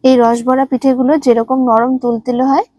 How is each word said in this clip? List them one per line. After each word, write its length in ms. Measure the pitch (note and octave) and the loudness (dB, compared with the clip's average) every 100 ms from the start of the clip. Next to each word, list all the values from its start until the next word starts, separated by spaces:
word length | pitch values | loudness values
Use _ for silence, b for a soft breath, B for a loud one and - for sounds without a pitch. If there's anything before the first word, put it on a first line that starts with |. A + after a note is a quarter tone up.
এই 120 | C4 B3+ | 4 2
রসবড়া 420 | A#3 A#3 A#3+ C4 C4+ | 2 0 -2 -2 -2
পিঠেগুলো 420 | B3+ C4+ B3+ B3+ D4+ | -2 0 0 0 0
যেরকম 320 | C#4 A3+ A3+ C4 B3+ | 2 0 0 -2 0
নরম 220 | A3+ B3+ C4 | 0 0 -2
তুলতুলে 420 | A#3+ A#3 B3+ A#3+ C4 | -4 -4 -4 -2 0
হয় 140 | C#4+ A#4 | 0 -2